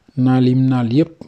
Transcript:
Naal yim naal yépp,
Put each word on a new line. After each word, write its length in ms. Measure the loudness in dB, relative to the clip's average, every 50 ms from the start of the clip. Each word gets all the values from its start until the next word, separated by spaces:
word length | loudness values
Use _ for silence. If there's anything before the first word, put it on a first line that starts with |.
| _ -12 -6
Naal 300 | -2 0 2 2 2 2 2
yim 140 | 2 2 0 0
naal 180 | 0 -2 -2 -2
yépp, 260 | 0 -2 -2 -2 -6 -20 -14